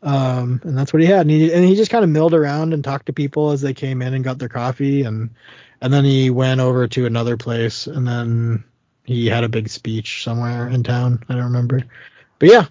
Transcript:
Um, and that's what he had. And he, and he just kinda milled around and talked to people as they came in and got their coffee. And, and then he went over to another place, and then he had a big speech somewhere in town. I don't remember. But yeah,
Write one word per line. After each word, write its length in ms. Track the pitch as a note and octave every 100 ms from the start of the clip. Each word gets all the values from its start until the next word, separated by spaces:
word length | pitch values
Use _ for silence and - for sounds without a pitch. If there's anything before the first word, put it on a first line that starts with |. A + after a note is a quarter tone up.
Um, 580 | D#3 C#3 C3 B2+ B2 B2+
and 120 | E3+ C3+
that's 160 | C#3
what 100 | D#3+
he 60 | E3
had. 140 | G3
And 80 | D#3
he, 220 | D#3 D#3+
and 120 | F3
he 120 | F3+ G3+
just 140 | A3
kinda 160 | A#3 F#3+
milled 280 | D#3 E3
around 380 | E3 C#3+ D3 D#3+
and 100 | D#3
talked 240 | C#3 C#3 -
to 60 |
people 380 | D3 C#3+ D3+ D3+
as 100 | C#3+
they 140 | C#3
came 260 | C3 C3+ C3
in 120 | B2+
and 100 | C3
got 140 | B2+ B2+
their 100 | B2
coffee. 540 | B2 B2 B2 C#3 C#3
And, 280 | A#2+ A2 A2+ - - - - _
and 120 | C3
then 120 | C#3+
he 260 | C#3 C3+ C3
went 300 | B2 C3 C3
over 280 | B2+ B2+ B2
to 180 | B2+ A#2+
another 300 | A#2 A#2 A#2
place, 500 | A#2+ A#2 A2+ - C3
and 200 | C#3+ B2
then 580 | A#2+ A#2 A#2 A#2 A2+ - _ _ _
he 220 | - B2 A#2
had 180 | A#2
a 40 | A#2
big 200 | A2+ A2
speech 540 | - A2+ A2 G#2+ -
somewhere 440 | B2 A#2 A#2 A#2+ A#2+
in 140 | B2
town. 400 | A#2+ B2 B2 A#2+ -
I 60 |
don't 100 | B2
remember. 380 | B2 B2 A#2+ C3 - - - _ _ -
But 100 | E3
yeah, 180 | A3+ D#3